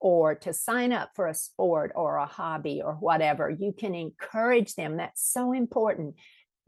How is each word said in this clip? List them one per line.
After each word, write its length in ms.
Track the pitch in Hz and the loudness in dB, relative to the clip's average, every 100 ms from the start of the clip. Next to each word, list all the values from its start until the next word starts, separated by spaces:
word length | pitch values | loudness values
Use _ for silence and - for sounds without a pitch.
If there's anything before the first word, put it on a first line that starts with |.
or 340 | 190 175 156 | 4 6 4
to 180 | 151 180 | 2 -4
sign 400 | 160 - 240 247 | -6 -2 0 2
up 180 | 226 - | 0 -2
for 140 | - 170 | -4 -4
a 60 | |
sport 580 | 160 - - 185 156 147 | -4 -6 0 2 2 0
or 220 | - 151 147 | -2 0 0
a 100 | 143 | -4
hobby 560 | - 165 156 147 143 | -6 -6 -4 -4 -4
or 120 | 151 | -4
whatever. 540 | 151 165 160 151 151 147 | -2 2 2 2 2 -2
You 240 | 156 202 | -2 -4
can 220 | 196 208 | -4 -6
encourage 800 | 170 160 - - 220 233 240 196 | -6 -8 -10 -8 -2 4 4 2
them. 220 | - 156 160 | -4 -4 -4
That's 260 | 170 - | -6 -4
so 300 | - 254 247 | -4 -2 0
important 640 | 254 240 240 220 170 151 - - _ _ _ | 0 0 2 2 0 -4 -10 -20 _ _ _